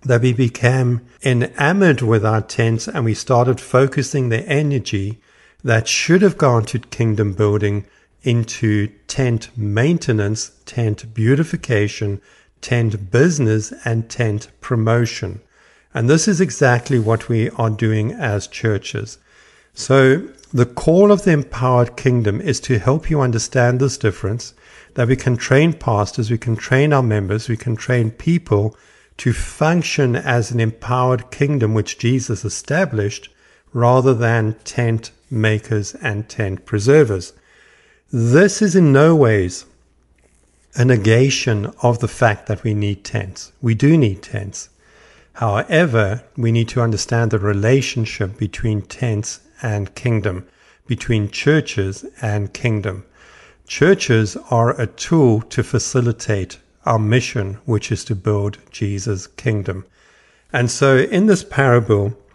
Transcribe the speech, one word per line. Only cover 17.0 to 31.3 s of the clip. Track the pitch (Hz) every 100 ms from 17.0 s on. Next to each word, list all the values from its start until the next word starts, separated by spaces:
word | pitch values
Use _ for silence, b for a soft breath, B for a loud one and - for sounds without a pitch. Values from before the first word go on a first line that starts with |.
| 107 113 -
we | 113 113
are | - 113
doing | 107 113 107 110
as | 240 131 104 -
churches. | - 117 101 - 110 107 - b b b b b
So | - - 135 131 151 - - _
the | 123 123
call | - - 175 208
of | 196
the | 196
Empowered | 151 - 117 127 123 120 -
Kingdom | 135 123 107 104
is | 185 -
to | - 117
help | 127 156 -
you | 156
understand | 127 113 - 131 120 123
this | 135 -
difference, | 110 - 95 117 - _ B B B -
that | 120
we | 131
can | 131 120
train | - 135 165
pastors, | 160 - 104 101 - 110
we | 117
can | 120 110
train | - 131 151
our | 143
members, | 123 107 98 110 117
we | 113
can | 123 110
train | - 123 113
people | - - 170 - 101 107 b b b b -
to | 127
function | 110 - - 156 175 156 - 131 127
as | 139 120 110
an | 117
empowered | 113 - 110 123 127 123 -